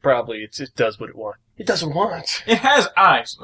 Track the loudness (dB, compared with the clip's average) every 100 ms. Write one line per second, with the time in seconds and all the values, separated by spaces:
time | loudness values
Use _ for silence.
0 | 0 0 -2 -8 -12 -14 -10 -2 -2 -2
1 | -12 -12 -12 -12 _ -8 -4 -2 -2 -2
2 | -2 -4 -8 -8 -2 0 4 2 2 4
3 | 6 4 0 -10